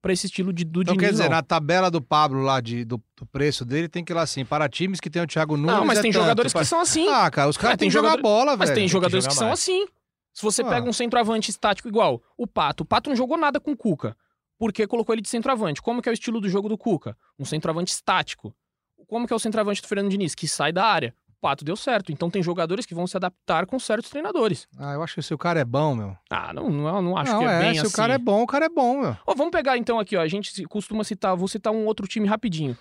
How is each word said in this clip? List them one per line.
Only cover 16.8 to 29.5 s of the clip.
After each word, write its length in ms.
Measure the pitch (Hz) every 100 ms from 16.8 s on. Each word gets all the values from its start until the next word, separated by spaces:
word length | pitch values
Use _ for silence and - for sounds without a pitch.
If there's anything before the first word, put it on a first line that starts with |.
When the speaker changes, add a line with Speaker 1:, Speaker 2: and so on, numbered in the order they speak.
| - 165 - 104 _ _
Speaker 1:
Um 60 |
centroavante 480 | 139 156 160 160 175
estático. 640 | - - 185 147 - 107 - _ _ _ _ _
Como 200 | 220 240
que 80 |
é 20 | 226
o 20 |
centroavante 440 | 220 220 208 202
do 40 | -
Fernando 220 | 202 202
Diniz? 240 | 196 175
Que 140 | - 156
sai 240 | - 147
da 140 | 170 220
área. 280 | 185 120 - _
O 60 | _
Pato 220 | 175 139
deu 100 | 147 185
certo. 360 | - 233 196
Então 180 | 147 170
tem 100 | 196
jogadores 440 | 175 170 165 196 254
que 80 |
vão 100 | 165 180
se 100 | 190
adaptar 500 | 180 _ - 165 180
com 100 | -
certos 300 | - 220 -
treinadores. 580 | 285 339 359 220 175 - 127
Speaker 2:
Ah, 140 | 139
eu 80 | 143
acho 140 | 165 -
que 60 |
se 120 | 147
o 40 | 156
cara 200 | 175 165
é 40 |
bom, 300 | 123 131 151
meu. 220 | 123 101 92 _
Speaker 1:
Ah, 220 | - 80
não, 160 | 80 -
não, 320 | 147 151 196
não 140 | 180 180
acho 160 | 151
Speaker 2:
Não, 80 | 214
Speaker 1:
que 40 | 247
é 60 | 175
Speaker 2:
é, 40 |
Speaker 1:
bem 140 | 170
Speaker 2:
se 60 | 165
Speaker 1:
assim. 80 | 196
Speaker 2:
o 40 |
cara 220 | 202 226
é 40 | 254
bom, 240 | 240 202
o 40 | 233
cara 200 | 277 320
é 20 |
bom, 300 | 339 247 277
meu. 140 | 214 117 -
Speaker 1:
Ó, 80 |
vamos 160 | 339 320